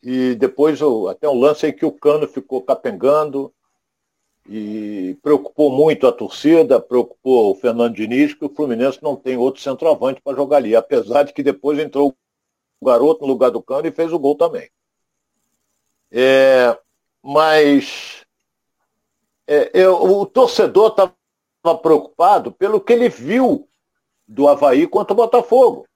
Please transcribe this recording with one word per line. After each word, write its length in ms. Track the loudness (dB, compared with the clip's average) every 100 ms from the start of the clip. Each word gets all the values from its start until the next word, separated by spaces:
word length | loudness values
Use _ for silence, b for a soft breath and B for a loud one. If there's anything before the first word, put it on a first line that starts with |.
E 320 | -6 -4 -2 -2
depois, 440 | -4 0 0 0
o, 280 | -2 -2 -6
até 200 | -4 -4
um 120 | 0
lance 260 | 0 0 -4
em 80 |
que 120 | -4 -6
o 60 |
Cano 360 | -2 -2 0 -4
ficou 340 | -10 -10 -10
capengando 880 | -4 -4 -4 -4 0 0 -2 -8 -10 _ _ _ _ _ _ _ _ _ _
e 720 | -14 -12 -10 -10 -10 -10 -8
preocupou 480 | -2 -2 -2 -2 0
muito 340 | 2 0 2 0
a 60 |
torcida, 680 | 0 -12 -4 2 2 4 0
preocupou 720 | 0 -4 -4 _ 0 2 2
o 40 | 0
Fernando 400 | -4 -2 -4 -4
Diniz, 400 | -6 -2 -2 -2
que 100 | -12
o 80 |
Fluminense 480 | -8 -6 -4 -4 -4
não 140 | -8 -8
tem 200 | -8 -4
outro 240 | -4 -4
centroavante 640 | -10 -4 -2 0 -2 -6
pra 140 | -10 -6
jogar 220 | 0 0
ali, 180 | 2 0
apesar 480 | 0 -4 0 -2
de 100 | -2
que 80 | -2
depois 380 | -4 -4 -4 -4
entrou 360 | -4 -2 -2 -2 _ _ _ _ _ _
o 60 | 0
garoto 360 | 2 2 0
no 60 | -4
lugar 220 | 0 0
do 140 | -2
Cano 240 | -8 -6 -6
e 40 |
fez 220 | -6 -6
o 60 | -2
gol 160 | -4 -2
também. 340 | -2 -4 -16 _ _ _ _ _ _ _ _ _ _ _ _ _ _
É, 680 | 0 2 4 4 4 2 -2 _ _ _ _
mas, 1000 | -2 0 2 4 4 2 0 -16 -18 -20 _ _ _ _ _ _ _ _ _ _ _ _ -2
é, 240 | -2 0
eu, 220 | 2 4 4
o 300 | 2 0 0
torcedor 640 | 0 0 2 2 4 2
tava 240 | 2 -2 _ _ _ _ _ -4 -2
preocupado 680 | 2 0 0 0 2 2 -2
pelo 300 | -6 -2 -2
que 100 | 0
ele 160 | 2 0
viu 600 | -4 -4 0 0 -2 -6 _ _ _ _ _ _
do 220 | 0 2
Avaí 360 | 4 2 2 0
contra 280 | -2 -2
o 20 | -2
Botafogo. 720 | 2 0 2 4 4 2 -18